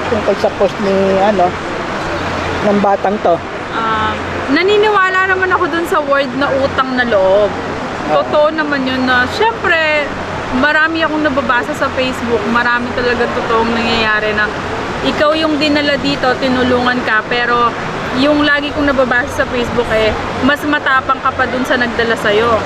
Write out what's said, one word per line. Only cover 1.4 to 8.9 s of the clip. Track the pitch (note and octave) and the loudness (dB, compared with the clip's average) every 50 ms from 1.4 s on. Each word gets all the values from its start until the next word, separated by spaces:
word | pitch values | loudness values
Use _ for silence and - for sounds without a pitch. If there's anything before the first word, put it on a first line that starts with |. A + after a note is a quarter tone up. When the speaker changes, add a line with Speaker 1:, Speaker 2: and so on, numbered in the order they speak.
| F3 F3+ F3+ - - - - - - - - - - - - - - - - - - - - - - | 2 0 0 -4 -6 -6 -6 -6 -6 -6 -6 -6 -6 -6 -6 -4 -4 -4 -4 -4 -4 -4 -4 -2 0
Speaker 1:
ng | G#3 G3+ | 0 2
batang | G3+ G3 G3 G3 - - F#3+ G#3 G#3+ - | 2 2 2 0 2 0 -2 -2 0 2
to? | F#3 E3+ - - - - - - - - | 2 2 2 -2 -8 -10 -10 -10 -6 -6
Speaker 2:
Ah, | - A3+ A3 A3 G#3+ G#3+ G#3+ G#3+ G#3+ G#3 - - - - B3+ C4+ | -4 -2 -2 -2 -2 -2 -2 -4 -4 -6 -6 -6 -6 -2 0 0
naniniwala | D#4+ F4+ G4 G#4 G#4 G#4+ G#4+ G#4 F#4+ F#4 F#4 F#4 F#4 F#4+ G4 | 2 2 2 4 4 4 4 4 4 2 2 2 2 2 2
naman | F#4 F#4 F#4+ F#4 F#4 | 2 0 2 0 2
ako | F4+ F4+ D4 | 0 0 0
dun | - E4 E4+ - | -2 -2 -2 0
sa | F#4+ D#4 | 0 0
word | D4 C#4 C#4 C#4 C#4+ B3+ A#3+ | 2 2 2 0 0 -2 -2
na | C4+ C#4+ B3+ C4+ C4+ | -2 -2 0 0 0
utang | C4+ C#4 - C#4 C4 B3+ B3+ | 0 0 0 -2 -2 0 0
na | B3+ A#3+ | 0 0
loob. | A#3 G#3+ G3 F#3+ F#3+ F#3+ G#3 G#3 G3 | 2 2 4 4 4 4 4 4 2
Speaker 1:
Oo. | - - - - - - B3+ - - - - C4+ D4+ C#4+ | 0 -4 -6 -6 -6 -6 -6 -8 -6 -6 -2 0 0 0
Speaker 2:
Totoo | D4 - D#4+ D4+ D4+ D#4 D#4 | 0 2 2 2 2 2 2
naman | D#4+ D4+ D4 C#4+ C4+ C4 | 0 -2 -2 0 -2 -2
yun | C4 | -2